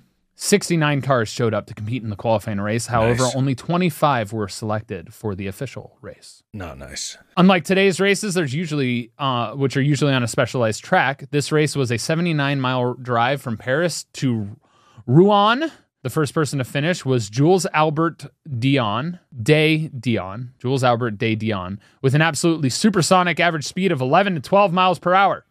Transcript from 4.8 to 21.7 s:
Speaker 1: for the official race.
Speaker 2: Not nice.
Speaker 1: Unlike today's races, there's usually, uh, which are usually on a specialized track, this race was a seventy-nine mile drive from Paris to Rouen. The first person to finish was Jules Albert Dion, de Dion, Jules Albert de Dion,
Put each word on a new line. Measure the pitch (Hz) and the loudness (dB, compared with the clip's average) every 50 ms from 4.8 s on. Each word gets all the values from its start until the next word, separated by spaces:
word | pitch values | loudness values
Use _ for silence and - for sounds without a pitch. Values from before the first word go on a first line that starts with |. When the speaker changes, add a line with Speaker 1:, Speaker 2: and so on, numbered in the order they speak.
| 107 - 104 87 85 95 - | -6 -8 -12 -12 -14 -16 -16
Speaker 1:
for | - - 107 98 | -10 -8 -8 -6
the | 90 98 98 | -6 -8 -8
official | 95 - 139 123 - 107 101 - _ _ | -8 -10 -10 -12 -12 -14 -18 -20 _ _
race. | - 98 - _ - - - _ _ _ - | -20 -20 -20 _ -20 -20 -20 _ _ _ -14
Speaker 2:
Not | 101 92 82 76 67 | -14 -12 -12 -14 -16
nice. | - - 71 - - - - - _ _ - 185 | -16 -14 -12 -12 -10 -12 -12 -16 _ _ 2 4
Speaker 1:
Unlike | 175 190 190 180 - | 6 6 6 4 2
today's | - 190 190 196 196 170 170 | 0 2 2 4 2 2 2
races, | 196 196 196 - - 214 165 | 2 2 0 0 0 -4 -2
there's | 180 170 135 120 | -2 -2 -2 -2
usually, | 156 185 156 151 147 135 123 120 120 120 - _ - | -4 -6 -4 -2 -2 0 0 0 -2 -4 -8 _ -6
uh, | 147 135 127 120 117 107 110 | -2 -2 0 0 -2 -4 -4
which | 139 139 131 - 139 | -2 -2 0 0 0
are | |
usually | 131 147 147 127 151 143 | 2 2 2 2 2 2
on | 135 131 120 | 2 2 0
a | 110 | 0
specialized | - - 127 117 - 131 117 110 107 - - | 0 0 -2 0 0 0 0 0 -2 -4 -4
track, | - 185 185 143 127 143 - 143 - | 0 2 2 2 2 -2 -6 -8 -4
this | - 147 135 - 156 | -4 -2 -2 0 0
race | 151 156 147 - | 2 2 0 0
was | 143 135 113 | -2 -2 0
a | 120 110 | -2 -2
seventy-nine | - - 160 160 175 175 160 147 139 139 143 139 | -2 -2 -2 0 0 0 0 0 0 0 0 0
mile | 131 127 131 127 123 123 123 | 0 0 0 0 0 -2 -4
drive | - 127 123 123 117 117 127 143 139 | -6 -6 -2 0 2 2 2 0 -2
from | - 135 113 | -4 -6 -8
Paris | 101 - 127 131 151 175 170 151 - - _ - | -6 -4 -2 -2 0 0 -2 -2 -6 -12 _ -10
to | - 151 131 120 110 104 101 110 - _ _ _ _ _ _ _ - - | -4 -2 -2 0 -2 -4 -6 -10 -16 _ _ _ _ _ _ _ -10 -2
Rouen. | 123 123 156 190 202 208 202 202 214 233 262 330 320 - - _ _ _ _ - | 4 6 6 8 8 6 6 4 4 2 0 -2 -6 -8 -10 _ _ _ _ -10
The | 123 | -6
first | - 160 156 - - | -2 -2 -2 -2 0
person | 170 156 127 - 139 | -2 -2 -2 -2 -4
to | 123 | -6
finish | - - 143 143 170 180 - - | -4 -4 -4 -2 -2 -2 -2 -2
was | 131 131 123 107 98 | 0 0 0 0 -2
Jules | 107 131 143 165 190 185 160 180 - | 0 2 4 4 4 4 2 0 0
Albert | 156 156 160 151 151 165 170 - - - 143 _ _ - 165 135 113 | 0 0 2 0 0 -2 -2 -4 -6 -16 -20 _ _ -16 -10 -6 -2
Dion, | 117 135 139 135 120 104 101 117 139 170 175 - _ _ - 123 | 0 2 2 2 2 0 -2 -4 -4 -6 -8 -12 _ _ -14 -4
de | 107 147 151 156 156 156 160 156 156 147 | 2 2 4 4 4 4 2 2 -2 -4
Dion, | - 127 110 127 113 101 90 95 95 117 127 123 - _ | -8 -6 -2 -2 -2 -2 -2 -6 -10 -12 -12 -14 -14 _
Jules | - 123 135 131 127 | -4 -2 0 2 4
Albert | 123 120 113 123 120 104 98 | 2 2 2 0 -2 -4 -2
de | 120 113 110 | -2 -2 -2
Dion, | 104 107 110 104 95 90 90 | -2 -2 -4 -4 -4 -6 -8